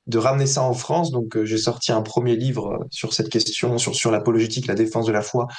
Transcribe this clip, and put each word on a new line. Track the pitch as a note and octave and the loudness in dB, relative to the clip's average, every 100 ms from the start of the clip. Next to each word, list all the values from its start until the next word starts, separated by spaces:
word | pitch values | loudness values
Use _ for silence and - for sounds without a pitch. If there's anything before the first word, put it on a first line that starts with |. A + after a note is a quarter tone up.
| - | -2
de | A2+ | 2
ramener | B2+ C#3 C3+ | 2 2 2
ça | C#3+ | 2
en | C3 | 0
France. | A#2+ - D#3+ E3 | -2 0 0 0
Donc, | B2 A2+ A2+ | -2 -2 -2
euh, | |
j'ai | G#2+ A2 | 0 0
sorti | A#2+ - - | 0 -2 0
un | A2 | 0
premier | A2 - B2 A#2 | 0 0 2 2
livre, | C3 A2+ E2+ | 0 -2 -4
euh, | D#2+ - | -6 -8
sur | - - | -8 -4
cette | - - | -2 0
question, | A2+ - - B2 A#2 | 0 0 0 0 0
sur, | - - | 0 0
sur | A#2 | 2
l'apologétique, | G#2+ A#2 A2+ A2+ C3 A#2+ | 2 4 2 2 -2 -2
la | G2+ | 0
défense | A2 A#2 A2+ | 2 2 0
de | |
la | G#2+ | 0
foi, | G#2 B2 B2 | 0 -2 -2